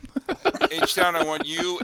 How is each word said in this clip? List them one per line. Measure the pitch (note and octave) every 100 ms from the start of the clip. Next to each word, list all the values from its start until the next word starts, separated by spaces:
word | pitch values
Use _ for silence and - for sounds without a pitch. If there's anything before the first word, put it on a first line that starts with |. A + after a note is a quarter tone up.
| - - - F4 - - D#4
H-Town, | D#4+ - - F3+ E3+
I |
want | D#3 D#3 D3+
you | E3 F3 F3